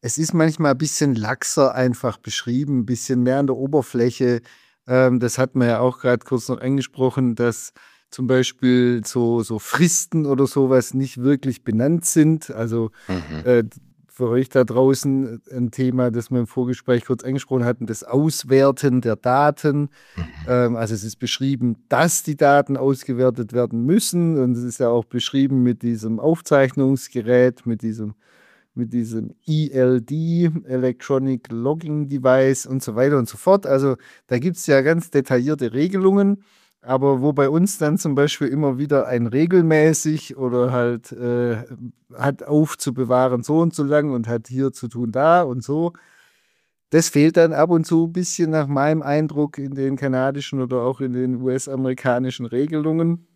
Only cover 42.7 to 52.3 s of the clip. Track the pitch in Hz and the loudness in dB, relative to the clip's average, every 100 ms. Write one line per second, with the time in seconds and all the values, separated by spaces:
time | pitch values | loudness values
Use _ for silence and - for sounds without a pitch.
42.7 | - - 127 123 123 127 123 117 156 170 | -2 -6 -4 0 2 2 0 0 2 2
43.7 | 156 143 151 147 127 113 120 110 127 135 | 0 0 0 0 -2 -4 -6 -6 -4 -4
44.7 | - 120 120 120 113 151 170 165 127 117 | -4 -12 -6 -4 0 4 4 2 -4 -4
45.7 | 147 170 170 _ _ _ _ _ _ _ | -4 -4 -6 _ _ _ _ _ _ _
46.7 | _ _ 156 165 147 151 165 165 151 165 | _ _ 2 2 4 4 6 4 4 2
47.7 | 170 160 165 165 170 180 - 165 156 139 | 2 2 0 0 -2 -4 -2 0 0 0
48.7 | 139 143 160 143 147 156 147 147 147 139 | 0 2 0 0 0 0 -2 -4 -4 -10
49.7 | 139 135 131 139 131 131 143 139 139 127 | -4 -4 -2 -2 0 -2 -4 -6 -6 -4
50.7 | 127 120 131 135 123 127 123 127 131 - | -2 -2 -4 -6 -4 -4 -4 -4 -4 -6
51.7 | 135 131 127 131 123 127 | -4 -4 -2 -2 0 -2